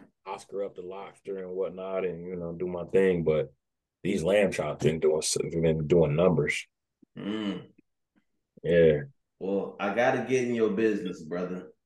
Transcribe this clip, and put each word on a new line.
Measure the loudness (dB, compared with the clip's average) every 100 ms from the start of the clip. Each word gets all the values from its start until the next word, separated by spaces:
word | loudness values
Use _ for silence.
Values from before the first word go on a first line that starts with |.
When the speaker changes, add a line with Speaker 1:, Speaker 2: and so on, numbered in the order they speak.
| -18 _ -14
Speaker 1:
Oscar | -14 -10 -8
up | -8 -8
the |
lobster | -14 -12 -14 -16 -10 -8
and | -6
whatnot | -4 -4 -4 -6 -2 -2
and, | -4 -8
you | -8
know, | -6
do | -4 -4
my | -4 0
thing. | 2 4 2
But | 2 0 0 _ _ _ _ _
these | -4 -2
lamb | 2 4 4
chops | 0 -4 0 0
been | 2
doing | 2 2
s-, | 0 -2
been | -2 0 2 2 4
doing | 4 4 4
numbers. | 4 4 0 -2 -8 _ _ _ _ -12
Speaker 2:
Mm. | -8 -6 -4 -6 -10 _ _ _ _ _ _ _ _ _
Speaker 1:
Yeah. | 2 6 6 6 0 _ _ -10
Speaker 2:
Well, | -4 -4 -4 -4
I | -4 0
gotta | 2 0 0
get | 0 0
in | 0
your | 0
business, | 2 0 0 -4 -10
brother. | -8 -6 -6 -8 -12 _